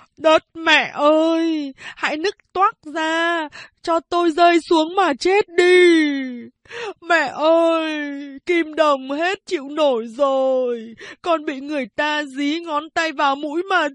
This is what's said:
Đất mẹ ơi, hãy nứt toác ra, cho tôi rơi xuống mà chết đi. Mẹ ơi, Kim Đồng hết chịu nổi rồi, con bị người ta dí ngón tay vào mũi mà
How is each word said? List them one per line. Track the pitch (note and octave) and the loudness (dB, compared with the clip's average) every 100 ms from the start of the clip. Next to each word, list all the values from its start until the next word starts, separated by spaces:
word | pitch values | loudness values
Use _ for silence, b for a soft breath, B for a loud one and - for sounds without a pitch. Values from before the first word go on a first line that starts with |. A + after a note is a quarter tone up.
| B - | B -4
Đất | D4+ D#4+ - | 2 2 0
mẹ | - D#4+ D4+ A#3 | -6 2 2 2
ơi, | - D4 D#4 D#4+ E4 E4 D#4 C#4+ C4+ | 0 2 4 2 0 -2 -4 -6 -12
hãy | - - D4 D4+ | -18 -8 -6 -4
nứt | F4 G#4 _ | -4 -6 _
toác | - G4 A4+ D#4 | -2 0 -2 -8
ra, | D4+ D#4+ D#4+ E4+ E4+ D4+ B B _ | -6 -2 -2 -2 -2 -6 B B _
cho | - E4 | -4 -4
tôi | - F4 F4 | -2 0 0
rơi | D4+ F4 E4+ | 4 4 4
xuống | - E4+ D#4 F#4 | 2 2 2 0
mà | F#4 | 0
chết | C#4 F4 G4 G#4+ | 0 2 2 2
đi. | E4+ F4+ F4+ F4+ E4 D4+ C#4 C4 B3 A#3 - B A#4 A4+ - | 2 4 6 6 6 2 -2 -6 -10 -16 -20 B -12 -12 -12
Mẹ | E4 E4+ C#4+ | -2 0 0
ơi, | - D4+ E4 E4 E4 D#4+ D#4 D4 C#4+ C#4+ C4+ - | -2 2 4 4 0 -2 -6 -8 -10 -12 -12 -2
Kim | F4 D#4 | -2 0
Đồng | D4+ D4+ C#4 C4 | 0 2 2 -2
hết | C#4+ E4+ G4+ - | -4 -4 -4 -6
chịu | E4+ C4+ | -8 -6
nổi | D4+ D4 B3+ A#3 | 0 0 0 -4
rồi, | A3+ C#4+ C4+ C4 C4 B3+ A#3+ A3+ A3+ B B | -2 0 2 0 0 -2 -4 -10 -18 B B
con | - D#4+ | -4 -2
bị | D#4 C4+ | -2 -8
người | C#4 D4+ B3 - | -6 -6 -6 -4
ta | D4+ D4+ | -4 -4
dí | D4 C4 C#4+ D#4 | -6 -6 -4 -4
ngón | E4+ D4 D#4 | -4 -6 -6
tay | F4 D#4+ | -4 -4
vào | C#4+ D4 C#4 | -2 0 0
mũi | D4+ D4 F#4+ | -4 -6 -2
mà | F#4 D4+ | 0 0